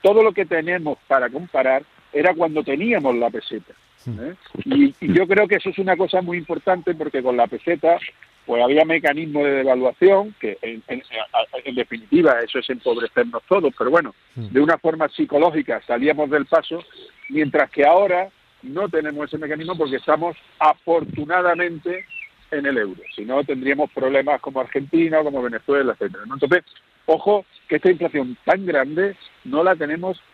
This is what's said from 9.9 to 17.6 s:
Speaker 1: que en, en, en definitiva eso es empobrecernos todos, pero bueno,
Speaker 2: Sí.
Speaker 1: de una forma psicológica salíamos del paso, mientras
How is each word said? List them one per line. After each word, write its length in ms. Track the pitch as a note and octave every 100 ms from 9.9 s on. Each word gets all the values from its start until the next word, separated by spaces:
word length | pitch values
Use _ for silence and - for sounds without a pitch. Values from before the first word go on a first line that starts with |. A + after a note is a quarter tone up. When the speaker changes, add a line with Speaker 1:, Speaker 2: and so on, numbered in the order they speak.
| - F3+ G3 G#3 G#3
Speaker 1:
que 180 | A2 G2
en, 220 | A2+ A2+ -
en, 140 | B2+ - A#2 G#2+ - A2+ C3
en 100 | C#3 B2+
definitiva 640 | A#2 A#2 A2 D#3+ D#3+ A#2+
eso 180 | A#2 C3+
es 100 | -
empobrecernos 760 | B2+ - A#2 A#2 - A#2+ A#2 _
todos, 240 | F#3+ D#3 -
pero 120 | A#2+
bueno, 220 | D#3+ C#3+ - _
Speaker 2:
Sí. 140 | - G#2+
Speaker 1:
de 100 | B2
una 160 | D3 D#3+
forma 320 | E3 D#3+ D3+
psicológica 720 | - D3+ D3 E3+ D#3+ C3+ A2 -
salíamos 420 | A#2+ C#3 D3 D3
del 160 | D3 C3+
paso, 380 | E3 - E3 - - - _ -
mientras 420 | C#3+ D3 D3+